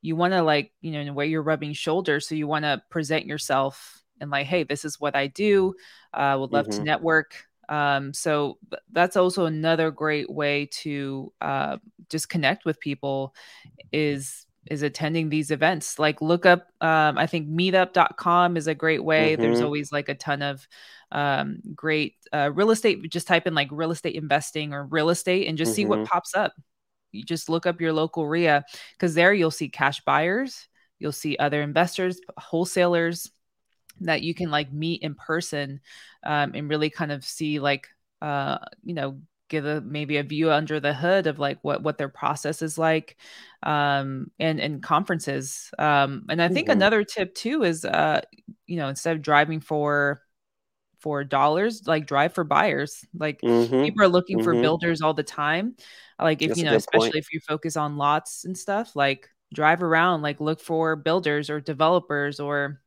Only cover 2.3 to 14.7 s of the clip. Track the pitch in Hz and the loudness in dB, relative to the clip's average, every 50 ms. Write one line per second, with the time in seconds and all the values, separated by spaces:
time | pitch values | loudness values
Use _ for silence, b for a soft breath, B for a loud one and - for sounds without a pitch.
2.3 | 160 156 151 147 156 151 151 151 139 117 _ _ - 170 156 139 156 156 - - | -6 -4 -2 -2 -2 -2 0 0 -2 -2 _ _ -6 -6 -4 -2 -2 -4 -2 -4
3.3 | 147 151 - - 143 131 135 135 139 - - - - _ _ _ _ _ 151 147 | -10 -8 -4 0 0 0 0 0 -4 -8 -20 -20 -20 _ _ _ _ _ -8 -4
4.3 | 143 139 143 135 175 180 156 - 147 143 - 156 - - 147 147 143 143 139 139 | -2 -2 -2 0 0 0 0 0 -4 -6 -6 -10 -8 -4 -4 -2 0 0 -2 -2
5.3 | - - 202 214 202 196 190 190 190 B B B B B B B B - 139 139 | -2 0 2 4 4 4 4 2 -2 B B B B B B B B 0 0 2
6.3 | 139 135 135 131 139 143 143 110 104 104 151 151 151 - - 165 160 156 147 _ | 2 0 -2 0 0 0 0 0 -4 -4 0 -2 -2 0 2 2 2 2 2 _
7.3 | - - - _ _ _ _ - 151 151 147 143 143 139 139 135 143 - - 165 | -12 -20 -20 _ _ _ _ -6 -2 0 2 2 2 0 -2 -4 -10 -6 -2 0
8.3 | 151 147 147 139 - _ - - - - _ _ - 165 175 185 - 202 180 180 | 0 0 0 -2 -4 _ -14 -14 -14 -14 _ _ 2 2 2 4 4 4 2 4
9.3 | 175 196 180 160 160 156 156 160 165 160 160 160 143 143 156 156 151 147 - - | 2 0 0 0 0 0 2 2 2 2 2 0 0 -2 -2 -2 0 -2 -4 -6
10.3 | 135 147 151 143 143 143 143 143 - - - 156 143 143 139 135 135 135 135 - | -6 -2 -2 0 0 -2 -4 -4 -8 -10 -8 -6 -6 -4 -4 -6 -6 -8 -10 -12
11.3 | _ _ - 147 139 135 143 - 69 - _ - _ _ - _ - 160 - - | _ _ -6 -4 -2 -2 -2 -4 -6 -8 _ -20 _ _ -18 _ -6 -6 -6 -4
12.3 | - 175 147 135 170 - _ 165 156 _ - 147 139 135 - 139 135 135 135 135 | -4 0 0 0 0 0 _ -4 -4 _ -4 -6 -6 -6 -6 -6 -4 -4 -6 -8
13.3 | B B B B B B B B B B - - - 156 156 147 143 135 135 - | B B B B B B B B B B -14 -6 -2 -2 0 0 -2 -4 -6 -10
14.3 | - - - _ _ _ _ - | -14 -16 -20 _ _ _ _ -8